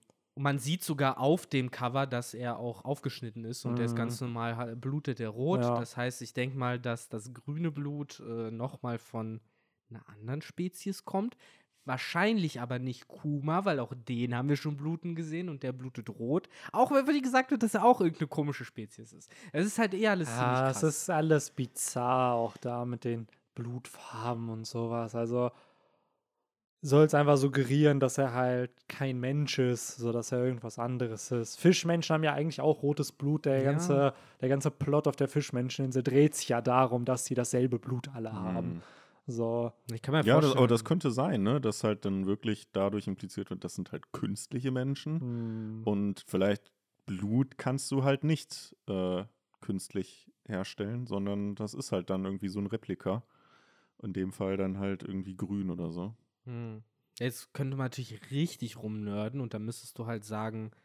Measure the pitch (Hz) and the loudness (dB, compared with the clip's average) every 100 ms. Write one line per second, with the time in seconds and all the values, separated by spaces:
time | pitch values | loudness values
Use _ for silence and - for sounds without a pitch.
0 | _ _ _ - 139 139 123 180 - 143 | _ _ _ -4 -2 -2 -2 -2 -2 0
1 | 135 - 135 180 - 139 127 - 123 135 | 0 2 2 2 2 -2 -2 -2 -2 0
2 | 135 123 120 117 120 117 120 113 131 139 | -2 -4 -6 -6 -6 -4 -6 -6 -4 -4
3 | 135 - 117 113 113 120 127 120 120 117 | -4 -6 -8 -8 -8 -6 -2 0 0 0
4 | 117 117 123 117 117 117 120 117 131 147 | -2 -4 -4 -4 -4 -4 -6 -6 -4 -4
5 | 143 123 110 107 143 135 120 120 117 - | -4 -4 -4 -2 0 2 2 2 -2 -4
6 | 123 - 117 - 127 131 123 123 123 117 | -4 -4 -8 -4 -4 -2 -2 -2 -4 -6
7 | - 113 117 120 - 151 170 143 143 147 | -6 -10 -10 -12 -8 -4 -2 -2 -6 -6
8 | 143 - - 117 113 113 127 131 120 117 | -8 -12 -8 -6 -6 -6 -6 -6 -6 -6
9 | - 113 110 110 - _ _ _ _ 113 | -6 -8 -6 -8 -14 _ _ _ _ -20
10 | - 104 113 143 - - 180 - 196 190 | -18 -14 -8 -8 -8 -6 -6 -6 -8 -8
11 | - 190 233 - - _ _ _ - 127 | -4 -2 -2 -6 -18 _ _ _ -6 -6
12 | - 170 208 226 160 127 120 127 127 123 | -2 0 2 2 0 -4 -6 -4 -4 -8
13 | - - 151 147 147 170 196 147 117 127 | -12 -8 -4 -2 0 0 2 0 -2 -8
14 | 117 120 120 120 139 143 151 147 151 165 | -6 -2 -2 0 0 0 0 -4 -4 -6
15 | 175 165 160 165 180 139 131 127 127 123 | -6 -6 -6 -6 -6 -6 -6 -6 -10 -10
16 | 110 104 117 160 - - - 214 254 277 | -10 -6 -2 0 -2 -10 -4 2 4 4
17 | 269 294 262 262 262 254 226 208 226 247 | 4 2 4 2 2 2 2 6 6 6
18 | 175 156 151 - 147 135 120 - 107 - | 4 0 -2 -2 -2 -4 -8 -12 -14 -14
19 | 113 - - - 190 147 202 220 220 190 | -20 -20 -20 -20 -6 -2 0 2 0 4
20 | 214 196 147 117 123 127 135 127 156 - | 2 2 0 0 2 4 4 4 2 2
21 | - 160 160 151 - - 123 - - 127 | 0 2 4 4 4 -4 -6 -4 -4 0
22 | 123 127 127 120 117 - 123 120 123 120 | 2 4 4 4 0 -2 -6 -4 -4 -4
23 | 120 117 110 _ _ - 120 123 - - | -4 -4 -6 _ _ -10 -8 -8 -12 -16
24 | - 113 117 117 113 113 113 117 113 117 | -14 -6 -4 -4 -4 -6 -6 -4 -2 -2
25 | 113 117 117 123 123 - _ _ _ _ | -2 -2 0 2 0 -2 _ _ _ _
26 | _ _ _ _ _ _ _ _ 147 143 | _ _ _ _ _ _ _ _ 4 8
27 | 151 147 147 143 139 135 123 143 147 143 | 8 8 6 6 4 2 2 6 6 6
28 | 131 131 135 123 127 123 123 - - - | 4 2 0 2 0 0 -2 -8 -14 -6
29 | 135 127 123 143 143 - 127 120 - - | -4 -2 0 0 0 2 2 2 -4 -4
30 | 117 117 110 123 127 123 117 120 120 123 | -2 -2 -2 0 0 0 -6 -6 -4 -2
31 | 120 110 - 123 113 - 170 185 165 170 | -2 -4 -2 -2 -2 4 6 6 4 2
32 | - 156 156 143 156 143 143 151 143 147 | 2 2 2 0 -2 2 2 2 2 0
33 | 143 - 139 151 143 135 135 151 175 139 | -2 -2 0 2 2 4 4 2 4 4
34 | 139 - - - 127 139 147 - 147 147 | 4 2 -8 -4 0 2 2 0 2 4
35 | 147 - 135 151 - 123 127 - 135 127 | 4 2 0 0 0 -2 -2 -2 0 2
36 | 127 131 147 - - 120 123 127 127 123 | 4 8 8 6 0 2 4 6 6 4
37 | 120 127 - 127 120 127 127 120 - 127 | 2 0 0 0 2 2 2 2 -2 -4
38 | 139 131 113 107 92 90 - 85 - - | -4 -8 -6 -4 -2 -2 -2 -6 -10 -20
39 | - _ - 117 117 117 117 - - 113 | -20 _ -8 -2 0 0 -2 -6 -10 -8
40 | - 156 110 143 151 131 123 117 113 165 | 0 4 6 8 8 8 6 6 4 2
41 | 147 113 160 117 98 139 120 - 110 101 | 2 2 2 2 2 2 0 0 0 0
42 | 101 95 95 104 113 101 - 98 98 104 | 0 0 0 0 -2 -4 -4 0 0 0
43 | 101 95 92 - - 92 - - 90 - | -4 -6 -8 -8 -6 -6 -8 -8 -8 -10
44 | - - 101 98 - 127 131 127 131 139 | -12 -6 -4 -4 -6 -6 -2 -2 -2 -4
45 | 151 156 123 117 113 113 110 110 113 101 | -4 -4 -4 -4 -6 -6 -8 -4 0 2
46 | 101 95 - 95 98 101 - _ _ _ | 2 -2 -2 2 4 2 -4 _ _ _
47 | - 92 101 117 135 - 135 135 - 139 | -10 -6 0 2 0 -2 -4 -2 0 2
48 | 135 135 151 160 - - - - - 98 | 2 2 2 0 -2 -14 -16 -14 -4 -2
49 | 92 90 107 _ _ _ - 95 - 101 | 0 0 -4 _ _ _ -6 -6 -4 -6
50 | 92 - - _ - 95 95 - 101 120 | -6 -10 -20 _ -6 -6 -4 -6 -6 -4
51 | 120 98 101 101 101 101 107 - - 98 | -4 -4 -2 -2 -4 -4 -6 -6 -4 -4
52 | 87 95 95 98 98 101 101 113 - 90 | -2 -2 -2 -4 -4 -4 -4 -4 -6 -6
53 | 92 107 - _ _ _ _ _ _ _ | -2 -4 -6 _ _ _ _ _ _ _
54 | 101 95 95 - 95 98 95 95 98 95 | -8 -4 -4 -2 -2 0 -2 -2 -4 -4
55 | - 95 95 92 101 101 95 87 82 85 | -6 -6 -8 -8 -6 -4 -4 -4 -6 -6
56 | 95 113 _ _ 123 117 113 110 - _ | -8 -10 _ _ -12 -10 -10 -12 -18 _
57 | _ - 123 - - - 135 135 131 - | _ -6 -6 -6 -10 -6 -4 -2 -4 -6
58 | 120 110 - 139 170 - 120 - 107 107 | -10 -12 -6 -2 -2 -2 -10 -8 -8 -4
59 | 104 101 107 135 123 107 110 117 - - | -4 -2 -4 -4 -6 -6 -6 -8 -12 -10
60 | 117 113 104 107 110 110 110 - | -6 -6 -6 -6 -4 -6 -8 -12